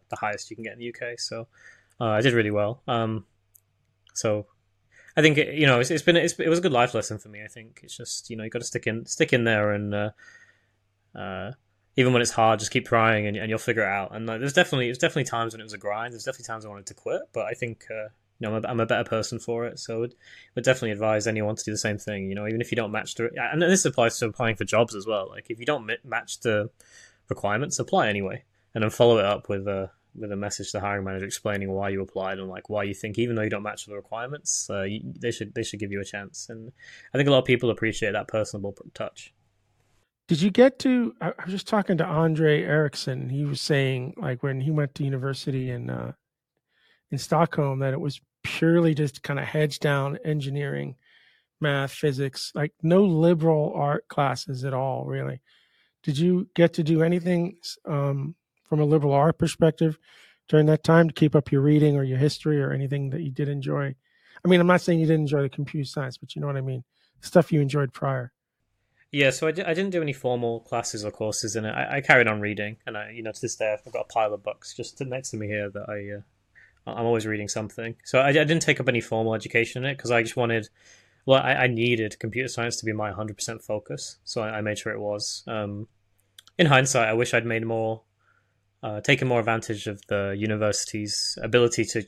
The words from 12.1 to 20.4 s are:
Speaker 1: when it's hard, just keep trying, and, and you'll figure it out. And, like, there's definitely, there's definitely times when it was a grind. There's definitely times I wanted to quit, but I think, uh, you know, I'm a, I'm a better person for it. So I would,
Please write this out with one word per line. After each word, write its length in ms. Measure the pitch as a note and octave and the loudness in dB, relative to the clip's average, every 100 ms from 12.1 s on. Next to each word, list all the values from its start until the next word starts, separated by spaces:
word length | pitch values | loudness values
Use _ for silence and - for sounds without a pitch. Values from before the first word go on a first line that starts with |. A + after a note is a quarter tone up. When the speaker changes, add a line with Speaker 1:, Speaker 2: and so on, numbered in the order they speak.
Speaker 1:
when 120 | B2 | 4
it's 80 | A#2 | 2
hard, 260 | - A2 G#2+ | 4 4 4
just 140 | G#2+ | 0
keep 160 | B2+ - | -4 0
trying, 400 | A#2 A2+ G#2+ G#2 | 4 4 4 0
and, 100 | G#2 | -4
and 120 | A2 | -4
you'll 80 | A2 | -4
figure 240 | - A2+ | -2 0
it 40 | G2+ | 0
out. 280 | G2 F#2+ G#2+ | -2 -4 -8
And, 100 | A2+ | -8
like, 140 | A2 | -6
there's 140 | C#3 | 0
definitely, 340 | D#3 F3 C#3 A#2+ | 2 2 0 -2
there's 100 | C3 | 0
definitely 280 | E3 D#3+ C3 | -2 -2 -4
times 280 | A#2 A2+ | -2 -4
when 80 | A2 | -6
it 20 | |
was 100 | G#2+ | -16
a 40 | G#2 | -10
grind. 340 | G2+ G#2 A#2+ | -6 -6 -8
There's 120 | A#2 | -10
definitely 220 | C3 B2+ A#2 | -10 -10 -10
times 200 | A2+ G#2+ | -12 -12
I 40 | |
wanted 180 | G2+ G2 | -16 -16
to 80 | - | -12
quit, 260 | A2+ E3 - | -6 -6 -6
but 140 | - G2 | -6 -6
I 80 | |
think, 320 | A#2+ A#2+ A2 - | -6 -8 -10 -12
uh, 180 | A2 G#2+ _ _ - | -12 -12 _ _ -8
you 100 | A2 | -4
know, 60 | A2 | -4
I'm 100 | G#2+ | -2
a, 20 | |
I'm 120 | A#2+ | -2
a 80 | A2+ | 0
better 200 | A2+ A#2 | 0 0
person 300 | A2+ G#2 A#2 | -2 -4 -8
for 300 | - A#2 A#2 | -6 -6 -6
it. 100 | - | -10
So 160 | - | -8
I 40 | A2+ | -6
would, 160 | A#2+ _ - - | -6 _ -20 -20